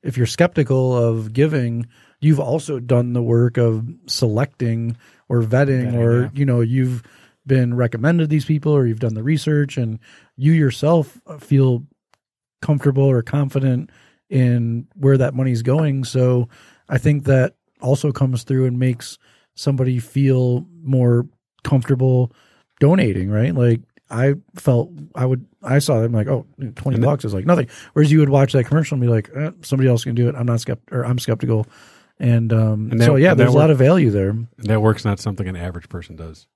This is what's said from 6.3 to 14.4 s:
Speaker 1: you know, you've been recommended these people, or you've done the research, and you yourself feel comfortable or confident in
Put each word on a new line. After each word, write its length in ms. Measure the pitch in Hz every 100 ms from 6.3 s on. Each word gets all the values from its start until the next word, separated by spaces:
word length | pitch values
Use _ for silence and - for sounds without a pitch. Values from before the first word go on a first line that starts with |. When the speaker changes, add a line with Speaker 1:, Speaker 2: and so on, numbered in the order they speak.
Speaker 1:
you 100 | 139
know, 160 | 139 120
you've 420 | 117 131 127 120 - _ _ _ 135
been 280 | 135 123
recommended 540 | 120 120 117 139 170 156
these 160 | 156
people, 280 | 139 151 156
or 140 | 147 120
you've 140 | 113
done 140 | 120
the 80 | 110
research, 540 | 123 151 - 147 143 -
and 200 | 113 110 _ - _ -
you 160 | 143
yourself 640 | 165 139 - 147 170 143 - - 151
feel 440 | - 139 131 120 143 _ _ _ _ _ _ _
comfortable 440 | - 147 143 135
or 180 | 139 127
confident 680 | 113 143 139 139 135 123 - _ _ _ _
in 580 | 131